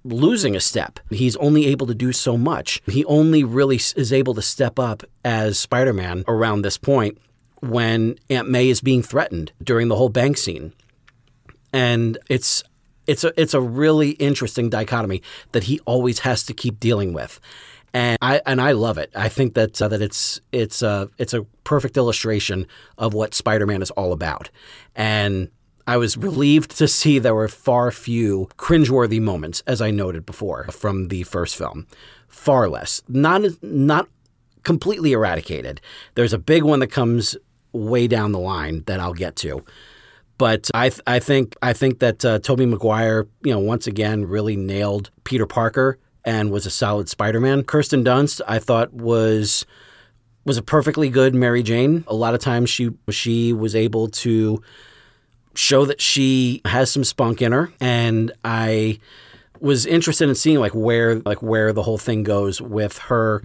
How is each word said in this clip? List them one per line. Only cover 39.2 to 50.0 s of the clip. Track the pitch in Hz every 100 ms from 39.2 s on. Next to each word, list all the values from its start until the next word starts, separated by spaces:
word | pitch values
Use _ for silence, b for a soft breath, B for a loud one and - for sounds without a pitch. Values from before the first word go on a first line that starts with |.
| 87 -
to. | 76 69 - B B B B B B -
But | 123 110 -
I | 117 127
th-, | - -
I | 123
think, | - 139 120 -
I | 127
think | 113 135 123
that, | 120 107
uh, | 123 107
Tobey | - 127 123
Maguire, | 104 110 110 113 110 104 _
you | 147
know, | 107
once | 104 120 -
again | 101 107 107
really | 92 104 107 101
nailed | 95 98 101 101 98 _
Peter | - 127 104
Parker | - 113 135 131 127 _ _
and | 113 110 104
was | 101 95
a |
solid | - 104 104 92
Spider-Man. | - 104 113 131 139
Kirsten | 131 151 139 139
Dunst, | 123 127 147 - -
I | 110
thought, | - 113 120
was, | 120 117 117 110 110 104 - - b b b